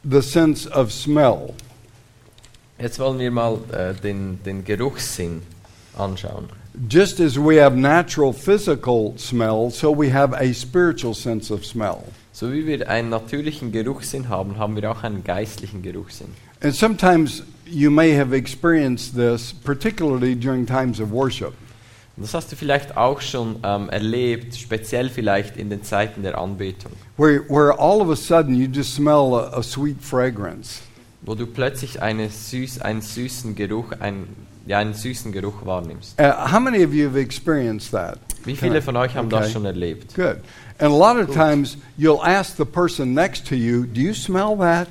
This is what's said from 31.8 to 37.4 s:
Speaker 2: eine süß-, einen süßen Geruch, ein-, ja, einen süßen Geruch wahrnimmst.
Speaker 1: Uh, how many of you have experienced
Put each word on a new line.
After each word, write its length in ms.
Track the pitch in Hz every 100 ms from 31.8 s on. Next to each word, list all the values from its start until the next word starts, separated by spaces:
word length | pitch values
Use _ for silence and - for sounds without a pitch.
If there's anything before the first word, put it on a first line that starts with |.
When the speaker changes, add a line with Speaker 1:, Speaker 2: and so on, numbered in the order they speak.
| 127 -
Speaker 2:
eine 260 | 110 110 107
süß-, 540 | 104 - 127 127 123
einen 200 | 104 110
süßen 540 | 107 117 123 - 113 104
Geruch, 360 | 101 107 120 -
ein-, 280 | 101 98 92 95 - - -
ja, 120 | 101
einen 140 | 107
süßen 380 | 104 127 123 113
Geruch 340 | 95 98 104 95
wahrnimmst. 540 | 92 82 71 - -
Speaker 1:
Uh, 60 | 143 - 135
how 60 | 202
many 260 | 254 220 165
of 80 |
you 140 | 147 147
have 120 | 135
experienced 720 | 131 -